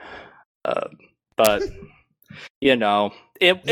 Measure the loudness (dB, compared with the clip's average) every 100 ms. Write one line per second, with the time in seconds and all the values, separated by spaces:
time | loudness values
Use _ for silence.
0 | -20 -20 -20 _ _ _ -6 -6 -8 -14
1 | _ _ _ 0 2 2 -4 -12 -20 _
2 | _ _ -20 -20 -20 -2 0 2 2 0
3 | -2 -6 _ 0 2 2 0